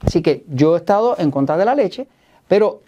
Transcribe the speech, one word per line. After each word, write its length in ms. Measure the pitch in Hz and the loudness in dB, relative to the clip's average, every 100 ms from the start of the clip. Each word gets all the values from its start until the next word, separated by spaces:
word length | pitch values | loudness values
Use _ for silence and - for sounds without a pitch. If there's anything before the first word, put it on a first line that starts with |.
Así 200 | - 170 | -2 0
que 240 | 160 139 - | 0 -2 -4
yo 280 | 131 156 170 | 0 2 2
he 20 | |
estado 380 | 170 202 240 240 | 0 0 0 -2
en 140 | 151 | -2
contra 260 | 139 139 165 | -2 -2 0
de 80 | 214 | 0
la 80 | |
leche, 340 | 277 190 - 269 _ _ _ _ | 0 -2 -6 -14 _ _ _ _
pero 340 | 202 208 - | 0 0 -4